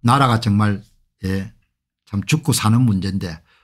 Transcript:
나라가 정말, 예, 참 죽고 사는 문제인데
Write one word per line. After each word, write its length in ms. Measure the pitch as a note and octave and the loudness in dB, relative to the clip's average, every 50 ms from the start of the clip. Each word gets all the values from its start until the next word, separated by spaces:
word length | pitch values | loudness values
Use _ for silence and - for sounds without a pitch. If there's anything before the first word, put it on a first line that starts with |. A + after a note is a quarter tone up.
나라가 400 | - A#2 B2 C#3 C#3 B2+ A#2+ A2+ | 4 4 4 4 4 2 2 2
정말, 420 | A2+ A2+ G2+ G#2 G#2+ G#2 G2+ G2 - _ _ _ _ _ _ _ - | 0 0 0 2 2 0 -2 -4 -8 _ _ _ _ _ _ _ -8
예, 280 | F#2+ F#2+ F#2+ F#2+ G2 - _ _ _ _ _ _ _ _ _ _ | -6 -6 -6 -6 -10 -14 _ _ _ _ _ _ _ _ _ _
참 180 | _ - G2+ - | _ -8 -8 -2
죽고 300 | - - D#3 - - B2 | -2 -2 -2 0 -2 -2
사는 280 | - - G#2+ A2 A#2+ | 0 2 2 2 4
문제인데 640 | B2+ A#2 G2+ F#2+ F2 F#2+ F#2+ G2 G2 F2+ E2 D#2+ _ _ _ _ | 4 2 2 0 -2 -4 -4 -4 -6 -6 -10 -12 _ _ _ _